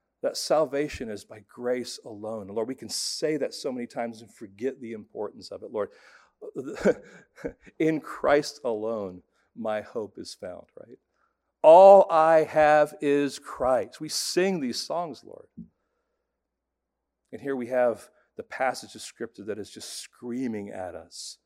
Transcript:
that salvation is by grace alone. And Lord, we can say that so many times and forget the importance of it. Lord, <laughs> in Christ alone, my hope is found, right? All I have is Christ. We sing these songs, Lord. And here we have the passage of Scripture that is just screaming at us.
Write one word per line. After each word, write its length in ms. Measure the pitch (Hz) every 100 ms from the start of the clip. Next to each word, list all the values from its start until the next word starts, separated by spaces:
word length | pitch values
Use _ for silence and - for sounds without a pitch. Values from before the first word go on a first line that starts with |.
| _ _
that 140 | 135 -
salvation 760 | - 156 147 139 147 - 117
is 140 | 104
by 200 | - 107 104
grace 460 | - 123 127 120 - 123
alone. 400 | 104 107 113 95
And 80 |
Lord, 140 | 104 113
we 60 |
can 140 | 131 110
say 480 | - - - 156 156
that 160 | 131
so 180 | - 147
many 160 | 127 120
times 360 | - 117 113
and 100 | 113
forget 480 | - 107 98 127 131
the 120 | 117
importance 580 | 113 101 - 104 101 95
of 120 | 92
it. 80 | 104
Lord, 200 | 113 101 - - - _ _ -
<laughs> 420 | - 131 - 202 - - - _ - - - - -
in 220 | 160 156
Christ 600 | - - 139 147 147 -
alone, 580 | 127 107 110 113 98 90 - _ _ -
my 260 | 110 107
hope 320 | 104 120 101 -
is 180 | -
found, 320 | - 92 85 - -
right? 200 | - - _ _ _ _ _ _
All 480 | 151 170 196 196 -
I 340 | 165 160 160
have 500 | 156 156 151 151 151 -
is 360 | 147 143 143 131
Christ. 640 | - - 127 127 101 -
We 80 | 156
sing 520 | - - 175 190 185
these 200 | 127 110
songs, 420 | - 160 175 120
Lord. 220 | 50 50 - - 57 _ _ _ _ _ _ _ _ _ _ _ _ _ _ _ _
And 100 | 113
here 140 | 139 135
we 100 | 120
have 420 | 127 123 110 - _ _ -
the 60 |
passage 520 | - - 131 123 107
of 60 | -
Scripture 440 | - - 117 -
that 140 | 104 104
is 120 | 98
just 300 | - - -
screaming 680 | - _ 123 120 131 107 101
at 240 | 104 92
us. 440 | 85 82 - - -